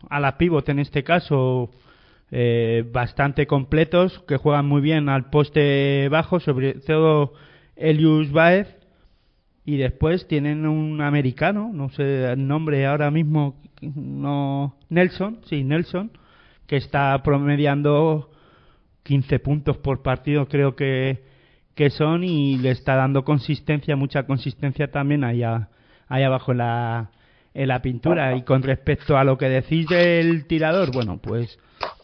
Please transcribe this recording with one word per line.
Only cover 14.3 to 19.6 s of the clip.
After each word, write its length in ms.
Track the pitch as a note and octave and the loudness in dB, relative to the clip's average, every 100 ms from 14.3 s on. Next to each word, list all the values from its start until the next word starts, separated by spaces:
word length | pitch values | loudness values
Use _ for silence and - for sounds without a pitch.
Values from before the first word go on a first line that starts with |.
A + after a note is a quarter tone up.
| C#3+ C#3 C#3 C#3 - - | -4 -4 -4 -6 -8 -4
Nelson, 520 | E3 F3+ - G3 A3+ | 2 2 0 -8 -10
sí, 180 | - D3 | -8 -4
Nelson, 480 | C3+ D#3 F3+ F3+ A3 - _ _ _ _ - | -2 -2 -2 -6 -8 -14 _ _ _ _ -4
que 100 | C#3+ | -4
está 460 | - C#3+ C#3 C#3 | -2 0 2 0
promediando 1080 | D3 C#3+ C#3+ C#3+ D3 C#3+ C#3+ D3 D#3+ D#3 - _ _ _ _ _ _ _ | 0 0 2 0 0 0 2 2 2 0 -6 _ _ _ _ _ _ _
quince 360 | - C#3 C3+ C#3 | -2 -2 0 -2
puntos 380 | - D3 | 0 -2